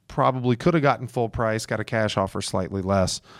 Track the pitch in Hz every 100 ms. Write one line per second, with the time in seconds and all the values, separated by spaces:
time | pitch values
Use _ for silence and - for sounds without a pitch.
0 | - - 131 127 123 120 170 170 143 123
1 | 127 - 117 - 113 110 - 110 107 113
2 | 107 104 98 101 - 98 92 98 92 98
3 | 90 - - -